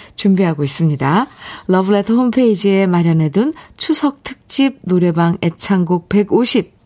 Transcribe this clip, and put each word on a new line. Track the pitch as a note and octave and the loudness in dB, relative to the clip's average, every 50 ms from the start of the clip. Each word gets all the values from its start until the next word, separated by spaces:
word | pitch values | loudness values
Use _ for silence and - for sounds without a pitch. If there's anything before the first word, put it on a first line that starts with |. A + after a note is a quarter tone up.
| - - _ | -20 -18 _
준비하고 | - - G3 F#3+ F3+ F#3+ E3 D#3 C#3+ D3 | -2 0 2 2 2 2 0 -2 -2 -4
있습니다. | C#3 - - E3 D#3 D3 C#3 C#3 C3+ D#3+ G#3+ C4+ - - - - - - - - | -4 -2 -2 0 0 0 0 0 0 0 0 0 -2 -8 -16 -20 -18 -18 -10 -4
러브레터 | - F#3 F#3 F#3+ F#3+ G#3 G3+ G3+ A3 A3+ | -2 0 0 2 2 0 0 0 0 0
홈페이지에 | A#3+ B3+ A#3+ A3 C4 B3+ A3+ G#3 E3+ - G3 G3 G3 G3 | 0 0 0 2 2 2 2 2 2 0 0 2 2 2
마련해둔 | F#3 F3 F3 E3 E3+ D#3+ D#3+ D#3 D3+ C#3 F#3+ B3 D4+ D#4+ - - - - | 2 2 2 2 2 2 2 0 0 0 0 -2 -2 -4 -8 -14 -20 -14
추석 | - - - D#4 - - C#4 C#4 - - | -8 -4 -4 -2 -2 -2 -2 -4 -6 -12
특집 | - - - _ - - - C4+ C4+ C4+ - - | -16 -16 -16 _ -6 -2 0 0 0 -2 -4 -4
노래방 | F3+ F3+ F3+ F3+ F3 D#3 E3+ E3+ E3+ E3+ - - | -2 0 2 2 2 2 2 0 0 0 -2 -2
애창곡 | E3 E3 - - - G3+ F3+ F3 D#3+ F3+ E3+ - - | -4 -4 -4 -4 -2 0 0 0 0 -2 -2 -2 0
백오십 | F#3 G#3 G#3 G#3 - A3 B3 A#3 - G#3+ - - _ _ _ | 0 0 2 2 2 0 2 0 0 -2 -2 -4 _ _ _